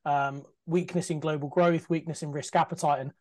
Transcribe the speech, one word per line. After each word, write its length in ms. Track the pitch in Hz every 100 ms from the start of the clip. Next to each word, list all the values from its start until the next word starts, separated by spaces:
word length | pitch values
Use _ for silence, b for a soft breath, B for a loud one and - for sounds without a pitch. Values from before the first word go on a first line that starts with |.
| 151
um, 380 | 143 139 139 - _ -
weakness 440 | 175 175 175 170
in 100 | 156
global 300 | 156 151 143
growth, 400 | 180 175 165 -
weakness 340 | 165 165 147
in 80 | 151
risk 240 | 147 - 175
appetite, 460 | 156 - 151 139
and 100 | 135 -